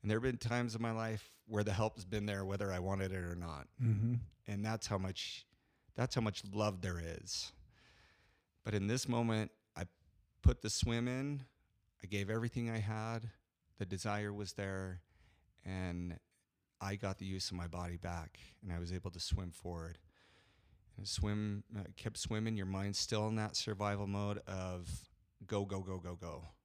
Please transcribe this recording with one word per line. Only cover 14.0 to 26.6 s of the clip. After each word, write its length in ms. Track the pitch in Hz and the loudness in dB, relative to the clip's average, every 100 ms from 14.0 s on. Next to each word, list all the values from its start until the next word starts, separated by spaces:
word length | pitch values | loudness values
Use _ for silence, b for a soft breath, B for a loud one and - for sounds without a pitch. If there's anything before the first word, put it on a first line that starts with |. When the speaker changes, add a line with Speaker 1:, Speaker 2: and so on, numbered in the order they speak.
| 110 104 104 | 0 0 0
Speaker 1:
was 200 | 101 101 | -4 -6
there, 460 | - 98 95 95 90 - b b b b _ | -4 -2 -2 -4 -6 -12 b b b b _
and 540 | - 95 92 87 87 85 _ _ _ _ _ _ | -6 -2 -2 -2 -4 -6 _ _ _ _ _ _
I 140 | 98 101 | -4 0
got 220 | 98 95 | -2 -2
the 80 | 98 | -4
use 240 | 95 - | -2 -2
of 40 | 92 | -2
my 120 | 87 | -4
body 280 | 87 87 87 | -4 -4 -4
back, 440 | 92 85 78 - - - | -4 -4 -6 -14 -20 -14
and 120 | 101 | -6
I 60 | 85 | -4
was 120 | 87 | -2
able 200 | 92 92 | -4 -6
to 100 | 87 | -6
swim 300 | - - 90 | -2 0 -2
forward. 480 | 82 90 85 82 85 - b b b b b b b b - | -8 -8 -6 -8 -12 -18 b b b b b b b b -10
And 100 | 98 | -4
swim, 560 | - 104 104 107 101 - 107 | 0 2 2 0 -2 -4 -8
uh, 60 | 95 - | -8 -6
kept 220 | 113 104 | -6 -4
swimming, 400 | - 107 110 110 | -2 0 2 0
your 80 | 95 | 0
mind's 340 | 95 101 98 | 0 0 0
still 300 | - 110 107 | 2 2 2
in 60 | 110 | 2
that 180 | 107 - | 0 0
survival 520 | - 98 104 101 101 | 0 0 2 2 0
mode 320 | 101 104 101 - | 0 0 -2 -4
of 420 | 95 92 90 87 - - _ _ _ 98 | -4 -2 -4 -4 -8 -8 _ _ _ -2
go, 160 | 104 | 0
go, 160 | 98 98 | 2 -2
go, 180 | 92 92 | -2 -4
go, 180 | 87 87 | -6 -6
go. 280 | 85 76 82 - | -6 -8 -10 -18